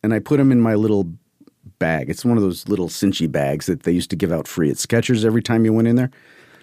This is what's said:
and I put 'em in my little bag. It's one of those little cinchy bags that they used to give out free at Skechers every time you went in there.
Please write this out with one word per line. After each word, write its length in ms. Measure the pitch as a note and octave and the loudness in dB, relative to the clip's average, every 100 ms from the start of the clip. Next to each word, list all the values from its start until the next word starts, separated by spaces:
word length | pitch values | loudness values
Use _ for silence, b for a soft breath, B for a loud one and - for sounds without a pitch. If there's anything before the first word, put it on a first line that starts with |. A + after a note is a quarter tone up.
and 120 | G#2+ | -2
I 60 | A2+ | -2
put 200 | - D3 | 0 2
'em 120 | C3+ | 4
in 100 | B2 | 4
my 140 | A2+ G#2 | 4 2
little 360 | G#2+ G#2 F2 E2 _ _ - _ F#2+ - | 2 0 -2 -8 _ _ -20 _ -18 -4
bag. 300 | E2 D#2+ C2+ | -2 -2 -4
It's 140 | E2 B2 | -4 0
one 120 | A#2 | 2
of 60 | |
those 240 | G2 E2+ - | 0 -2 -4
little 180 | G2 E2+ | -4 -4
cinchy 420 | - G2 F#2 E2 | -2 -2 0 -2
bags 360 | D2 C#2 D2+ - | -2 -2 -2 -4
that 180 | F2 | -4
they 80 | - | 0
used 180 | F2 - | -2 -2
to 40 | F2 | -4
give 160 | F#2 | -2
out 160 | E2 - | -2 -4
free 220 | - D2+ | -2 -2
at 80 | B1+ | -2
Skechers 480 | - A#2 A2+ A#2 A2 | -2 -2 0 0 2
every 160 | A2+ | 0
time 220 | A2+ A#2 A2 | 0 0 2
you 80 | |
went 140 | A2 A#2 | 2 2
in 80 | A#2+ | 2
there. 120 | B2+ b b b b b | 0 b b b b b